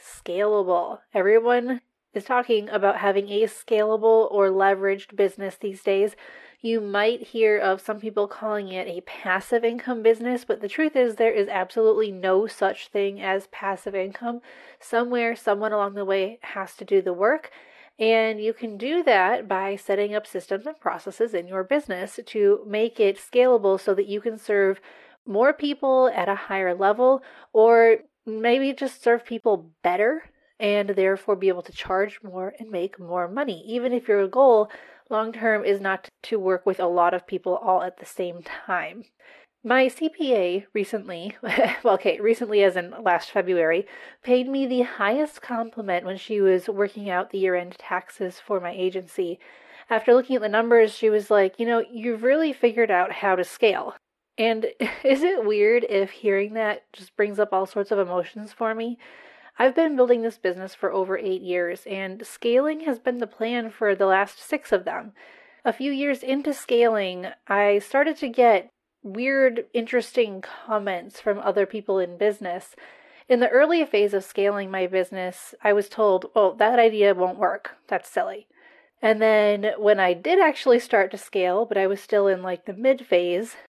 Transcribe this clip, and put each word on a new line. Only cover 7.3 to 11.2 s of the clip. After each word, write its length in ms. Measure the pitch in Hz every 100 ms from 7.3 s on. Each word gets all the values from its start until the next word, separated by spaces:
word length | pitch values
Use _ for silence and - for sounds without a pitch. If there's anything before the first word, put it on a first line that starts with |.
| 226 220 208
of 220 | 196 190
some 220 | - 208
people 260 | 214 208 202
calling 400 | - 214 208 196
it 180 | 185 180
a 140 | 175
passive 640 | - - 202 190 - 233
income 400 | 233 240 - 233
business, 400 | 220 226 233 247
but 160 | - 220
the 80 | 208
truth 300 | - 311 285
is 180 | 247
there 160 | 214